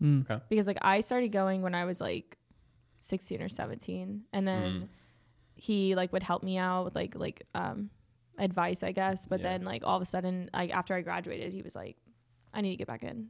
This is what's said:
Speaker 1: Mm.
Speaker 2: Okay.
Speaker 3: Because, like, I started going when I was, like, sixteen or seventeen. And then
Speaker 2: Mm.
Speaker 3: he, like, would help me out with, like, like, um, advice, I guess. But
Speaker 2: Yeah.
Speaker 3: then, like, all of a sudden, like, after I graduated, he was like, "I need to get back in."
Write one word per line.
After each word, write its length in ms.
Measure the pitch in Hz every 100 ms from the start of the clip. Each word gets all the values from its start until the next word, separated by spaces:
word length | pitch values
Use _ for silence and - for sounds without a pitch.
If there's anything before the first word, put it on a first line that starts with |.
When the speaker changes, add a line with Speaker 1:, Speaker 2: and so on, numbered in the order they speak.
Speaker 1:
Mm. 280 | 147 139 135
Speaker 2:
Okay. 140 | 110 -
Speaker 3:
Because, 180 | 214 202
like, 100 | 196
I 180 | 185 196
started 300 | 220 247 240
going 320 | 202 190 190
when 120 | 185
I 120 | 175 175
was, 160 | 170
like, 360 | - 87 - - _ - _ _ _ _
sixteen 420 | - 190 - 180
or 60 | 190
seventeen. 760 | - - - - 185 185 208 220
And 120 | 202 196
then 340 | 185 185 185
Speaker 2:
Mm. 60 | 185 - - _ _ _ _ -
Speaker 3:
he, 400 | - 208 190 185
like, 160 | 180
would 120 | 190
help 200 | 185 175
me 140 | 190 185
out 260 | 185 185
with, 120 | 185 -
like, 200 | 175 -
like, 280 | - - - -
um, 340 | 175 - 202 - _ _ _ -
advice, 460 | 196 180 175 180
I 80 | 185
guess. 340 | 185 190 190 -
But 140 | 185
Speaker 2:
Yeah. 120 | 180 185
Speaker 3:
then, 60 |
like, 200 | 185 117 -
all 100 | 185
of 60 |
a 40 | 180
sudden, 440 | 185 180 185 180
like, 180 | - 180
after 220 | 185 175
I 80 | 185
graduated, 520 | 170 175 180 - 185
he 80 | 190
was 120 | -
like, 220 | - 92 - _ _ _ _ _
"I 60 | -
need 120 | 202
to 40 | 180
get 120 | -
back 180 | 113 -
in." 240 | 233